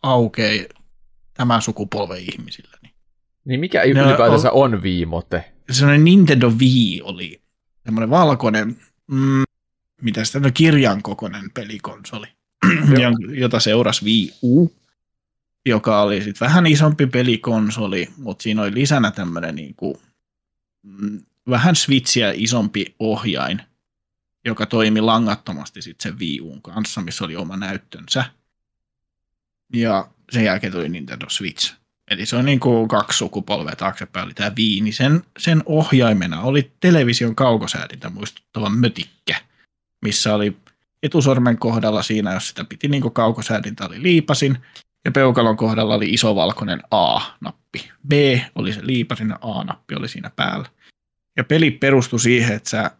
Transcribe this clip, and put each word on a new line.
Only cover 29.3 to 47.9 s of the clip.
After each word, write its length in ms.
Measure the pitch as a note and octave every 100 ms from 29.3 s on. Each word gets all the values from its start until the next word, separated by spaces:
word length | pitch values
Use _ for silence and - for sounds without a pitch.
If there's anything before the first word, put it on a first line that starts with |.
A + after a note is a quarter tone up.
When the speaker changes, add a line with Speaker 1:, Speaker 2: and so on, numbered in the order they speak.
| _ _ _ _
Speaker 1:
Ja 340 | A#2+ A#2 G2 - _ _
sen 120 | A#2+
jälkeen 280 | G#2+ F#2 G2+
tuli 160 | F#2 D#2
Nintendo 380 | F2 C2+ A#1+ -
Switch. 460 | - F#2+ - - - _ _ _
Eli 160 | G2+ A2
se 100 | A#2+
on 80 |
niinku 420 | C3 C3+ A#2+ A#2 A2
kaksi 300 | G#2+ G2+ -
sukupolvea 580 | - G#2 G2 G2+ D#2+ -
taaksepäin 500 | F#2+ F#2+ F#2 F#2+ F#2
oli 80 |
tää 180 | - A#2+ G#2
Wii, 220 | A2 G2
niin 140 | G#2+
sen, 280 | G#2+ C3 D#3+ - -
sen 240 | - D#3+ D#3
ohjaimena 760 | D#3 D#3 C3 A#2 G#2+ F2+ D#2+
oli 280 | A#2 C#3+ C3 _
television 540 | F3+ E3 B2 A#2 A#2
kaukosäädintä 760 | A2 C3 A2+ G#2+ - E2 - -
muistuttava 600 | G2 G#2 - _ A2+ G#2
mötikkä, 640 | A2 A#2+ - E2+ _ - - _ _ _ _ _ _
missä 320 | G#2 G2+ A2
oli 220 | G#2+ G#2 F#2+ _ _ _ _
etusormen 560 | D3 E3+ C#3 B2+ B2 A#2
kohdalla 440 | A#2 A2+ A2 G#2+
siinä, 320 | - A2 G#2
jos 140 | F#2 -
sitä 160 | -
piti 240 | - - C#3+
niinku 220 | C#3+ B2
kaukosäädintä, 760 | A#2+ A2+ A2 A2 A2 G#2 G#2 F#2+
oli 160 | F#2+
liipasin, 560 | E3+ E3+ D#3 C#3 C#3 B2+ - - _ _
ja 60 | -
peukalon 460 | C#3 C3 B2 A2+ A2
kohdalla 380 | A2+ A2 A2
oli 160 | A2 G2
iso 240 | A2 A2+
valkoinen 460 | G2 E2+ - G#2 F2 -
A-nappi. 1000 | G#2+ D#2 A1+ - - - - _ - -